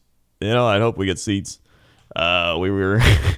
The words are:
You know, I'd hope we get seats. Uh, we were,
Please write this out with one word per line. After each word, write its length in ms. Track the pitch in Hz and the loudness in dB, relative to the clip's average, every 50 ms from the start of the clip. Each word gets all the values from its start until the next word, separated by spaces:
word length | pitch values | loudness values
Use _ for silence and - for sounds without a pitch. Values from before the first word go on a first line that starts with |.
| _ _ _ _ _ _ _ - | _ _ _ _ _ _ _ -8
You 100 | - 104 | -4 -2
know, 160 | 117 120 123 | 0 0 2
I'd 140 | 113 101 101 113 | 2 2 2 2
hope 160 | 117 107 - | 0 -2 -2
we 80 | 98 | -2
get 120 | 95 90 - | -4 -4 -4
seats. 420 | - 113 101 98 - - - _ _ _ _ _ _ _ _ _ _ _ - | -4 -4 -4 -4 -4 -8 -16 _ _ _ _ _ _ _ _ _ _ _ -6
Uh, 400 | - 82 85 90 90 85 85 82 82 | -4 -2 0 0 0 0 0 -2 -2
we 120 | 92 98 | -2 -2
were, 300 | 98 98 95 95 101 117 123 110 104 - - - - | 0 0 0 0 2 4 4 4 4 4 2 0 -4